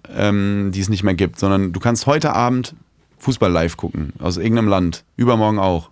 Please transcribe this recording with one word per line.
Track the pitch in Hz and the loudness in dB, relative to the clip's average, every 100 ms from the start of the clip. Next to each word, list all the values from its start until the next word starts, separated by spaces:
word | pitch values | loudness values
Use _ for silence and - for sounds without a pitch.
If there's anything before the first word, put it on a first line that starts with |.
| - - | -12 -2
ähm, | 104 101 98 101 98 | 0 2 0 -2 -2
die | 95 | -2
es | 95 | -2
nicht | 101 | 0
mehr | 101 90 | 0 0
gibt, | 92 - | -2 0
sondern | 98 98 95 | 0 2 0
du | 90 | -2
kannst | 120 117 - | -2 0 2
heute | 151 151 | 0 2
Abend | 107 123 127 120 - _ _ _ - | 0 0 0 -4 -12 _ _ _ -8
Fußball | - 120 98 | -4 0 2
live | 85 82 - | 2 0 -2
gucken, | 82 - 71 - | -8 -6 -8 -6
aus | 90 87 | -4 -2
irgendeinem | 110 117 107 | 0 2 2
Land, | 95 87 - _ - | 2 0 -4 _ -2
übermorgen | 120 113 107 104 | 2 4 2 2
auch, | 95 85 - | 0 0 -4